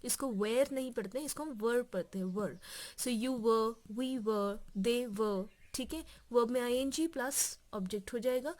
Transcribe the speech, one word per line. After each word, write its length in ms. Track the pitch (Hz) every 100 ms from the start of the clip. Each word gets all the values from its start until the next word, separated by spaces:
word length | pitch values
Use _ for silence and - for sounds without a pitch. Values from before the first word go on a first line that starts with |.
इसको 220 | 247 - 269
were 460 | 214 208 233 277
नहीं 200 | 269 254
पढ़ते 260 | 240 202 226
हैं, 80 | 294
इसको 160 | -
हम 160 | 302 247
were 240 | 214 240 240
पढ़ते 260 | 196 175 196
हैं, 80 | 185
were। 300 | 185 202 143 - - - -
So 180 | - 240
you 120 | 240 262 220
were, 280 | 226 220 233 - 220
we 120 | 254 262
were, 400 | 214 214 202 202 - -
they 280 | 196 240 247 202
were, 240 | 214 202 202 - -
ठीक 200 | - 254
है, 100 | 311 320 - -
वर्ब 180 | 240 233
में 100 | 247
आईएनजी 460 | 247 247 269 262 320
प्लस 520 | 302 247 277 - - -
ऑब्जेक्ट 380 | 214 185 208 196
हो 60 | 240
जाएगा। 360 | 233 254 254 339